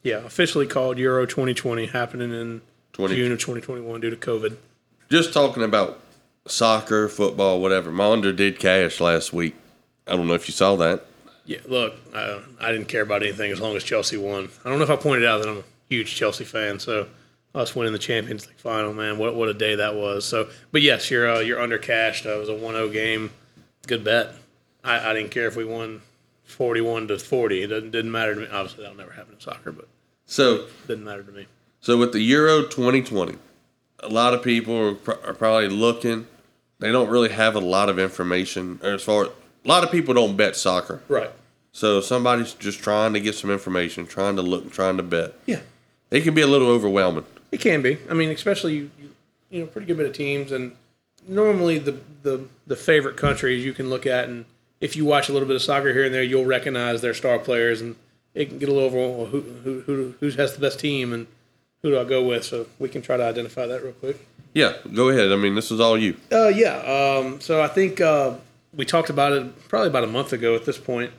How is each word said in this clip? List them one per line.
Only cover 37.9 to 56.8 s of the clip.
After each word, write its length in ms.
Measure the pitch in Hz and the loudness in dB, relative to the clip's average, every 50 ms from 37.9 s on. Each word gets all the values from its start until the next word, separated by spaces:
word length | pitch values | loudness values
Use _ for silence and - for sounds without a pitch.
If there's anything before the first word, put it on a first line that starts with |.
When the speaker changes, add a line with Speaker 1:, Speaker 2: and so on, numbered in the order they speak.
| 95 90 | 2 2
Speaker 2:
information. 800 | 95 95 - - 90 87 90 90 95 92 - 95 92 92 87 87 | 0 -2 -2 -4 -2 0 0 0 0 -2 -6 -8 -8 -8 -10 -6
As 220 | - 98 101 98 - | -4 -4 -4 -4 0
far, 220 | - 107 104 98 | 2 2 2 2
a 60 | - - - - _ _ _ _ | 0 -4 -14 -20 _ _ _ _
lot 180 | 127 160 180 175 | 4 6 6 6
of 80 | 165 | 4
people 220 | 175 170 151 131 123 | 0 0 2 4 4
don't 220 | 123 117 104 98 | 4 4 4 4
bet 200 | 98 107 92 80 | 2 2 2 2
soccer. 460 | - - 95 92 90 - - 87 - - | 0 0 2 2 0 -2 -4 -12 -12 -4
Speaker 1:
Right. 240 | - 143 117 107 - - - _ _ _ _ _ _ _ | -2 -2 -2 -2 -4 -12 -18 _ _ _ _ _ _ _
Speaker 2:
So 280 | - - 107 104 98 | 0 2 4 4 2
somebody's 520 | 98 - 127 123 120 123 123 120 117 117 - | 2 2 0 2 2 2 2 2 0 -6 -8
just 260 | - 101 101 101 - | -8 -8 -8 -8 -4
trying 340 | - 104 104 107 110 110 107 | -2 0 2 2 2 2 0
to 60 | 104 | 0
get 160 | 101 107 104 | -2 -2 -4
some 140 | - - 101 | -4 -2 -2
information, 540 | 101 98 - 92 92 90 87 82 - - 85 | -2 -2 -2 -2 -2 -2 -2 -2 -4 -10 -12
trying 280 | 85 - - 95 101 98 | -10 -4 -2 -2 0 0
to 60 | 95 | 0
look, 300 | 90 90 92 85 - - - | 0 0 -2 -2 -4 -8 -4
trying 240 | - 95 95 95 | 0 0 0 0
to 60 | 92 90 | -2 -2
bet. 300 | 87 87 82 82 82 - - _ | -2 -2 -2 -2 -4 -8 -12 _
Speaker 1:
Yeah. 160 | - 214 - - - _ _ _ _ _ _ _ _ | -6 -6 -6 -6 -16 _ _ _ _ _ _ _ _
Speaker 2:
It 120 | - 143 | 0 2
can 120 | 160 160 151 | 2 4 4
be 80 | 160 | 4
a 60 | 151 | 4
little 200 | 139 139 139 127 | 6 6 6 6
overwhelming. 580 | 120 120 120 104 101 98 98 92 90 82 78 78 - - - _ _ | 6 4 4 4 2 2 4 2 2 0 -2 -8 -10 -20 -20 _ _
Speaker 1:
It 100 | - - | -10 0
can 200 | - 226 170 147 | 2 2 2 4
be. 160 | 127 127 151 151 - - | 2 0 0 -2 -6 -4
I 40 | 165 | -2
mean, 160 | 165 160 160 | 0 0 0
especially, 460 | 156 156 - 202 196 - - 165 156 | -2 -4 -2 -2 -2 0 -2 -4 -4
you, 160 | 147 143 147 _ - | -4 -6 -10 _ -20
you, 100 | 143 143 _ _ _ _ _ _ _ _ | -20 -20 _ _ _ _ _ _ _ _
you 100 | 190 175 | -10 -10
know, 60 | 165 | -10
pretty 200 | 156 - 214 202 | -8 -12 -12 -4
good 100 | 170 170 | -4 -2
bit 80 | 156 151 | -2 -2
of 60 | 131 - | -4 -2
teams, 380 | - 147 139 143 143 139 135 | -4 -4 -2 -2 -4 -4 -4
and 220 | 135 127 127 123 123 _ _ _ _ _ _ _ _ _ _ | -6 -6 -6 -8 -12 _ _ _ _ _ _ _ _ _ _
normally 500 | 185 190 202 214 214 202 185 175 170 160 | -4 0 2 4 4 4 4 2 2 2
the, 200 | 151 139 143 131 127 - - - - - | 2 -2 -4 -6 -6 -14 -20 -20 -6 -2
the, 220 | 143 135 127 135 - _ _ _ | -2 -2 -2 -6 -12 _ _ _
the 80 | - 135 | -6 -6
favorite 400 | - - - 160 151 139 135 - | -2 2 4 4 4 4 2 -4
countries 480 | - - 143 135 - - 127 127 123 127 | 0 0 0 0 2 0 0 0 0 -2
you 100 | 135 131 | -6 -6
can 160 | - 131 127 | -6 -4 -4
look 160 | 131 123 - | -4 -2 0
at, 220 | 131 123 123 120 | 0 0 0 -2
and 180 | 123 120 120 117 _ _ _ _ _ _ _ | -4 -8 -12 -14 _ _ _ _ _ _ _
if 140 | - 147 - | -8 -6 -2
you 100 | 156 151 | 0 2
watch 240 | 147 147 143 139 - | 4 4 4 4 2
a 40 | 139 | 0
little 140 | 139 135 | 0 0
bit 80 | 131 135 | 0 0
of 60 | 127 | 0
soccer 320 | - - 143 139 139 139 123 | 0 0 0 2 2 2 2
here 100 | 131 135 | 2 2
and 100 | 131 131 | 2 2
there, 100 | 131 127 | 0 0
you'll 220 | 127 131 131 131 | 2 2 2 2
recognize 560 | 127 131 123 - 143 131 120 | 2 0 0 0 -2 -4 -2